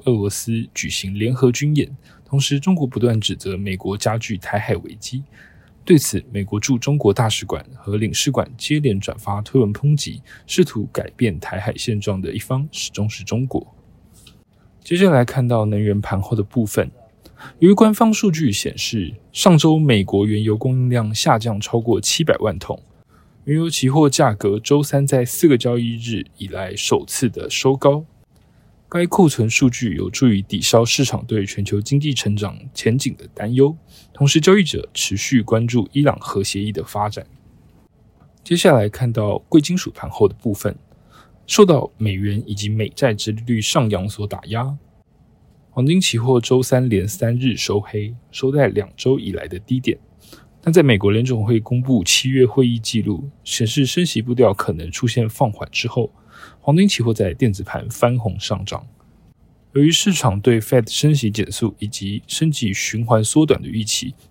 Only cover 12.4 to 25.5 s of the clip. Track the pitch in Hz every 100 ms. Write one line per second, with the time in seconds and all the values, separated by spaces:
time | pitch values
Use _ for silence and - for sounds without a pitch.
12.4 | - 131 151 - - - 104 - 95 117
13.4 | 131 - - _ _ _ _ _ - -
14.4 | _ _ _ _ - 175 190 139 117 135
15.4 | 123 117 107 104 104 101 - 98 95 107
16.4 | 101 123 107 110 - - - _ - -
17.4 | - - 175 202 220 208 226 220 208 156
18.4 | 143 101 - - - 113 87 - _ -
19.4 | 190 160 160 156 147 107 92 101 107 104
20.4 | 107 107 127 127 127 123 110 110 156 117
21.4 | 113 104 - 117 117 95 - - 160 -
22.4 | 104 87 - - _ _ _ _ _ _
23.4 | - 151 165 143 131 147 147 - 135 101
24.4 | 101 104 - 143 143 139 139 135 120 -
25.4 | 165